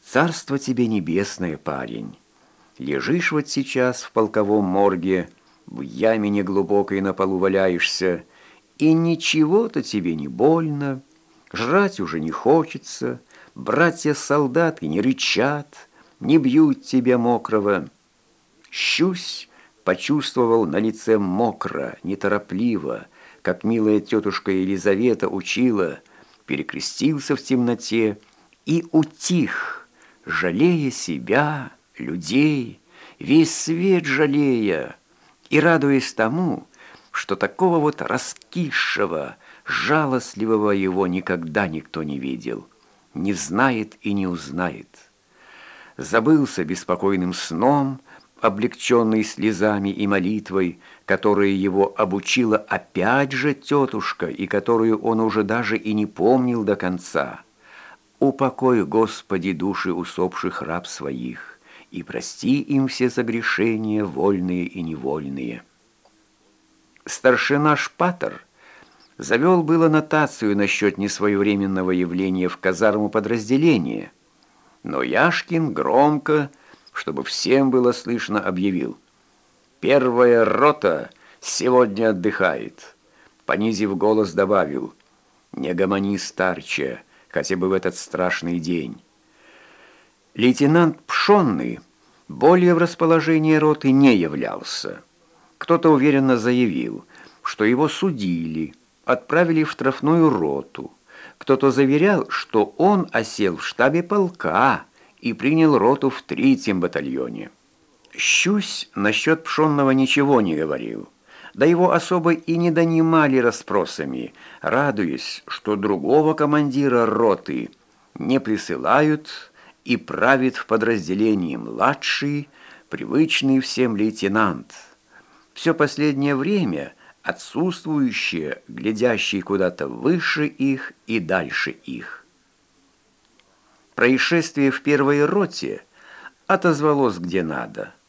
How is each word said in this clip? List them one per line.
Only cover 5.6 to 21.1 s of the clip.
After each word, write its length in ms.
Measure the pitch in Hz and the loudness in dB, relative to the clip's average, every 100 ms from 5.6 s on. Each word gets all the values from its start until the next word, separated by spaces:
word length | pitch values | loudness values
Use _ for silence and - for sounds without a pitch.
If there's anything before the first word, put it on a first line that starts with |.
| - | -18
в 160 | 60 | -12
яме 480 | 69 60 110 113 104 | -12 0 0 2 0
неглубокой 720 | 101 95 98 98 101 101 98 | 0 0 -2 2 0 2 -2
на 100 | 98 | -2
полу 240 | 92 95 92 | 0 -2 0
валяешься, 880 | 95 95 95 87 - - 92 85 - _ - _ _ _ | 0 2 2 0 -2 -2 -2 -2 -8 _ -20 _ _ _
и 160 | 151 | 2
ничего-то 880 | 160 165 165 - 156 151 196 226 147 | 4 2 0 0 0 2 2 2 -4
тебе 320 | 120 107 87 | -4 -4 -2
не 120 | 80 73 | -4 -6
больно, 760 | 62 135 165 160 143 143 131 _ _ _ _ _ | 2 2 2 0 -4 -6 -8 _ _ _ _ _
жрать 480 | - 117 180 196 190 | -6 0 2 2 -2
уже 200 | 87 82 | -6 -4
не 100 | 78 | -4
хочется, 880 | 78 117 160 160 - - - 123 123 _ - - | -2 4 4 2 -8 -14 -8 -8 -8 _ -20 -20
братья-солдатки 1300 | - - 139 170 165 151 143 - 143 139 135 170 160 76 | -12 -2 2 2 2 -2 -2 0 0 2 0 -2 -2 -4
не 160 | 80 | 0
рычат, 880 | 120 131 - - 131 147 143 - - _ _ _ | 0 0 -2 0 0 -2 -8 -20 -20 _ _ _
не 180 | - 156 | 2 4
бьют 480 | 131 143 151 131 - | 4 4 4 2 0
тебя 320 | 131 120 127 | 0 4 2
мокрого. 720 | 117 117 - 110 101 95 71 _ _ _ _ _ _ _ _ | 2 0 0 0 2 0 -4 _ _ _ _ _ _ _ _
Щусь 800 | - - - 180 180 - - - _ _ _ | -6 -2 0 0 0 -8 -12 -16 _ _ _
почувствовал 800 | - 95 - 147 - - 120 113 | -2 -2 0 -2 0 0 2 2
на 140 | 92 82 | 2 0
лице 400 | 110 110 - | -2 -4 0